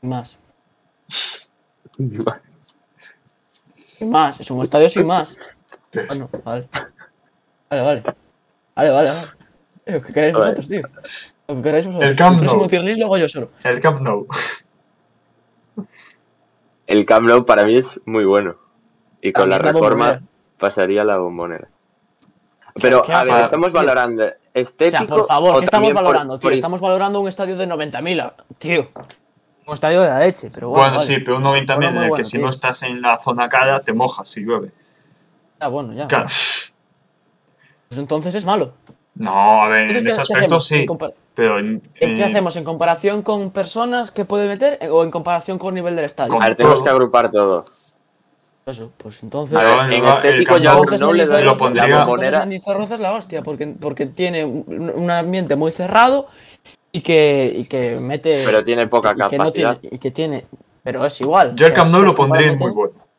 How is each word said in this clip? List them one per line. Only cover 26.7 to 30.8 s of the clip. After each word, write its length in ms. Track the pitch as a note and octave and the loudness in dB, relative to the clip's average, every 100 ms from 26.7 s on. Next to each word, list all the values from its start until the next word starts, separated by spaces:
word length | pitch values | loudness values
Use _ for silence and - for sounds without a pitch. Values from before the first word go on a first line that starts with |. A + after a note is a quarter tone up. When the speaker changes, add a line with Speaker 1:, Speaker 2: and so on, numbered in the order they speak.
| F3+ | -4
Speaker 1:
valorando 400 | F#3 F#3 G3 G3+ | -2 0 0 -2
un 80 | G3 | -4
estadio 280 | F#3 F#3+ F#3 | -6 -8 -6
de 100 | F#3 | -6
noventa 320 | E3 D3+ - | -6 -8 -8
mil, 180 | D#3+ F3 C3 - _ - | -6 -4 -6 -12 _ -16
tío. 300 | D3+ E3+ B2+ - - - _ _ _ _ - | -4 -4 -4 -10 -20 -20 _ _ _ _ -14
Un 80 | |
estadio 280 | D3 D#3 F3 | -4 0 2
de 60 | F3+ | 2
la 100 | C3 | 4
leche, 320 | E3+ F3+ - | 2 0 -12
pero 180 | - A#2+ | -12 -2
bueno, 120 | C#3 | 4